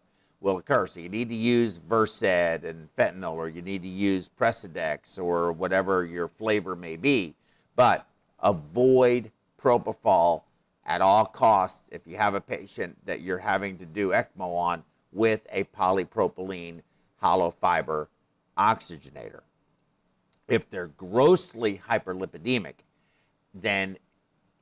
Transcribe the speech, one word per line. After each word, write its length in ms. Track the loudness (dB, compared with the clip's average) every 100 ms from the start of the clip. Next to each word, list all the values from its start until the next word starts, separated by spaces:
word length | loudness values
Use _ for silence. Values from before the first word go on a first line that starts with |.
| _ _ _ _
will 160 | -2 -2
occur. 300 | 0 0 0
So 120 | -8
you 80 | -8
need 220 | -6 -6
to 60 | -2
use 420 | 2 4 2 -2
Versed 460 | -2 0 0 0
and 640 | 2 4 2 0 -6 -12 -14 -2
fentanyl, 380 | -2 -2 -8 -6
or 120 | -8
you 140 | -8
need 200 | -8 -8
to 40 | -8
use 400 | -2 0 0 -4
Precedex 920 | _ -2 -2 -10 -6 -4 -4 -8 -6
or 360 | -2 0 0
whatever 500 | -2 0 0 2 0
your 240 | 0 -6 -6
flavor 480 | -6 -2 -2 -2 -10
may 220 | -10 -2
be, 360 | 0 2 0 -10 _ _ _ 2
but 280 | 4 4 -2 _ _ _
avoid 920 | 0 0 -4 2 6 6 6 2 -2 _ _ _
propofol 840 | 2 2 0 -2 2 4 4 0 -6 _ _ _ -6
at 160 | 2
all 240 | 4 4 2
costs 640 | 2 4 4 2 -4 _
if 140 | -18 -14
you 100 | -2
have 180 | -2 -2
a 60 |
patient 540 | -6 -12 -10 -10 -10 -10 -10
that 160 | -8
you're 180 | -6 -4
having 380 | -2 -2 -2 -10
to 80 | -10
do 240 | -4 0
ecmo 460 | 0 -2 -8 -6 -2
on 280 | -2 -4 -10 _ _
with 340 | 0 0 0 -4
a 120 | -6
polypropylene 1200 | -6 -2 0 2 -2 -2 -2 -2 -10 -10 -12 -16 _ _ _ _
hollow 340 | 0 2 0
fiber 600 | 0 0 0 0 -4 -6 _ _ _ _ 0
oxygenator. 800 | 2 0 -6 -18 -18 -16 -16 -18 _ _ _ _ _ _ _ _ _ _ -2
If 220 | -2 -2
they're 220 | -10 -12 -14
grossly 840 | -2 4 6 4 0 -2 -2 -2 -4
hyperlipidemic, 880 | -4 -4 -8 -8 -8 -2 -2 -4 -16 _ _ _ _ _ _ _ -8
then 420 | -4 -2 -4 -8 _ _ _ _ _ _